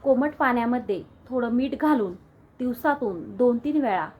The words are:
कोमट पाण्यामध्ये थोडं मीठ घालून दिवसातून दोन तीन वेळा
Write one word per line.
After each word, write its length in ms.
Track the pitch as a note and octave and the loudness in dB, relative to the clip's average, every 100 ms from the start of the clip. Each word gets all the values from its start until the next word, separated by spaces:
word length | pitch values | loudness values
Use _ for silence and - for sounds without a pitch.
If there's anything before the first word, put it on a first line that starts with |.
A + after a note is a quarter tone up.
कोमट 280 | C#4 B3+ D4 D4 | 2 2 2 0
पाण्यामध्ये 640 | C4+ A#3+ A#3 B3 G3+ F#3+ - - - | 0 2 0 -2 -2 -6 -6 -20 -8
थोडं 200 | B3+ A#3+ | -4 0
मीठ 260 | A#3+ C4 | 0 -2
घालून 380 | C4+ D4+ C#4 G3 F3+ - - _ _ | 0 2 2 0 -6 -18 -20 _ _
दिवसातून 760 | B3 A#3+ D4+ C#4+ A3+ F3 F3+ G3 | -6 -2 -2 0 -2 -6 -10 2
दोन 220 | B3 A#3+ | 2 2
तीन 220 | D4 D4+ | 0 0
वेळा 280 | C4 F#3 D#3+ | 0 -2 -4